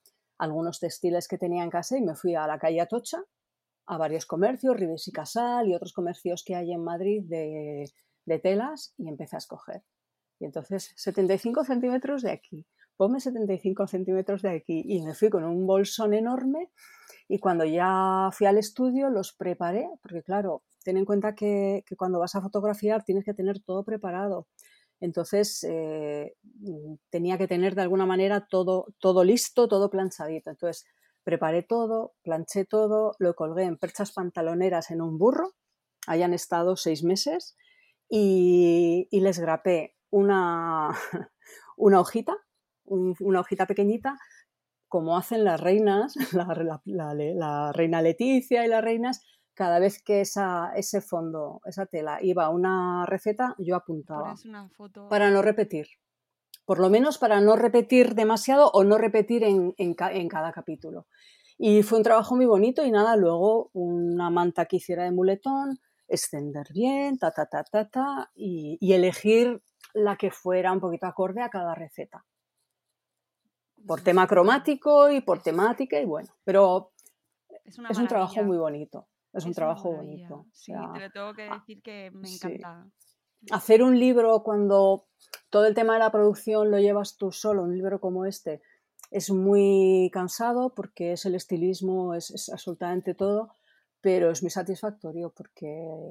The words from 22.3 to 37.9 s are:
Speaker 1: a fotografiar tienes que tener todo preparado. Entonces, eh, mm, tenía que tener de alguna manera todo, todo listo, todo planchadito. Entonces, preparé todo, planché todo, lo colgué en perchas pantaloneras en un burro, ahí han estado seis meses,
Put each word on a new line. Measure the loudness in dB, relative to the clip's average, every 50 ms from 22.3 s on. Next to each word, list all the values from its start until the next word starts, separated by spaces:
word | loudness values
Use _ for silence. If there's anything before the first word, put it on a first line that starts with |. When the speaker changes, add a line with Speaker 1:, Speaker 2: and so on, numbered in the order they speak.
| -4
Speaker 1:
a | -6
fotografiar | -8 -6 -6 -4 -2 -2 -4 -2 -2 -2 -2 -2 -2
tienes | -2 -4 -2 -2
que | -6 -6
tener | -4 -4 -4 -4 -6
todo | -8 -8 -6 -6 -6
preparado. | -6 -8 -8 -8 -8 -6 -6 -6 -6 -6 -8 -10 _ _ _ -20 _ _ _ _ _ _ _
Entonces, | -8 -6 -6 -6 -6 -2 0 0 0 0 -4 -8 -6
eh, | -6 -6 -6 -6 -6 -8 -8 -6 -6 -6 -8 -10 -12 -14 _ _
mm, | -20 _ -16 -14 -14 -12 -12 -12 -14 -16 -18 _ _
tenía | -6 -4 -2 -2 0 -2
que | -2 -2
tener | 0 0 0 0 0
de | -2
alguna | -2 0 0 0 0
manera | 0 0 2 2 2 0 -2 -2 _
todo, | -2 -2 0 0 -2 -2 -4 -8 -12 _
todo | 2 4 4 6 6
listo, | 6 4 4 0 -2 2 2 2 4
todo | 4 2 2 0
planchadito. | 0 -2 -4 -4 -6 -8 -10 -8 -8 -10 -10 -12
Entonces, | -12 -8 -8 -8 -8 -8 -14 _ _ _ _ _ _ _ _
preparé | -4 -4 -2 0 0 0 -2 -2
todo, | -2 -2 -2 0 -2 -2 -4 -4 -6 -12 _ _
planché | -6 -6 -6 -6 -6 -4 -6 -4
todo, | 0 0 2 2 2 2 2 0 0 0 0
lo | 0 0 0
colgué | 0 -4 -4 -2 -2 -2
en | -2 -2 -4
perchas | -6 -10 -6 -8 -8 -6
pantaloneras | -6 -6 -8 -6 -4 -4 -4 -2 0 0 0 0 0 -2 -4 -6
en | -6 -6
un | -4 -4 -2 2
burro, | 4 4 4 2 -2 -6 -8 _ _ _ _ _ _ _ _ _ -8 -4
ahí | 0 0 0
han | 0 0
estado | -4 -4 -4 -2 0 0 0 -2
seis | -2 -2 -4 -2 0 0
meses, | 0 0 0 -2 -4 -4 -6 -8 -12 -20 _ _ _ _ _ _ _